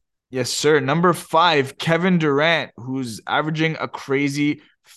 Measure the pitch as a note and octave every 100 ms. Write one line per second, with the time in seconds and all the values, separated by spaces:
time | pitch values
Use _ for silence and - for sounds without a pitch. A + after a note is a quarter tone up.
0 | _ _ _ B2+ A#2+ - D3 D#3 C3 D#3
1 | F3 E3 - D#3+ F3 D3+ B2 - - E3
2 | F#3 F3+ D#3 C#3 D#3 D#3+ B2 - A#2+ C3
3 | B2+ G#2 - B2+ D3+ D#3 D#3+ D#3 B2+ -
4 | - C3+ C#3+ C#3+ D3 D3 - _ _